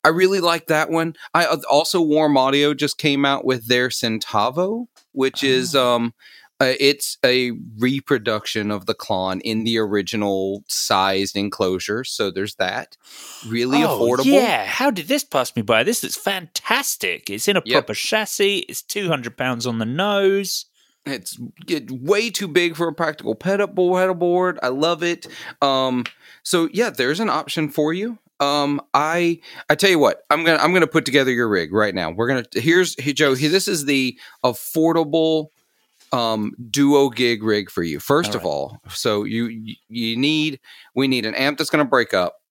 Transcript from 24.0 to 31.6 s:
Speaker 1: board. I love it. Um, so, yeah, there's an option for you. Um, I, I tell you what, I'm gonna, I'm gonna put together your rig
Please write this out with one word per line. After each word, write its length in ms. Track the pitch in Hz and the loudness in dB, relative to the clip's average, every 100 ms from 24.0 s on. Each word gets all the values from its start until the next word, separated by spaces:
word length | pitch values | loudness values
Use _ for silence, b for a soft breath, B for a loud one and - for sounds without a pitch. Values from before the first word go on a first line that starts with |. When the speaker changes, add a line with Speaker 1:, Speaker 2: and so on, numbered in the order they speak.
| 185 | 2
Speaker 1:
board. 440 | 180 175 175 185 160 | 2 0 2 0 0
I 60 | 123 | -4
love 340 | 131 160 170 | 0 0 2
it. 240 | 175 170 - B B B | -2 -4 -8 B B B
Um, 440 | 139 135 131 127 120 B B B | 2 2 0 -2 -4 B B B
so, 240 | - 175 165 | -2 0 2
yeah, 180 | 190 233 | 0 -2
there's 280 | - 127 165 | 0 -2 0
an 80 | 214 | 0
option 400 | 143 151 - 151 | -2 -4 -4 -2
for 240 | 156 151 | 0 0
you. 260 | 175 220 220 _ _ | -2 -6 -8 _ _
Um, 400 | 143 147 143 143 - | 0 0 0 -4 -2
I, 460 | 139 151 170 170 165 B B B | 0 0 0 0 -2 B B B
I 40 | 151 | 2
tell 140 | 196 | 4
you 80 | 170 | 6
what, 240 | 127 - _ | 4 2 _
I'm 140 | 151 | 2
gonna, 140 | 165 160 | 4 4
I'm 100 | 151 | 4
gonna 140 | 180 160 | 4 4
put 160 | 160 | 2
together 260 | - 139 131 | 2 2 4
your 180 | 120 117 | 2 2
rig 240 | 95 | 0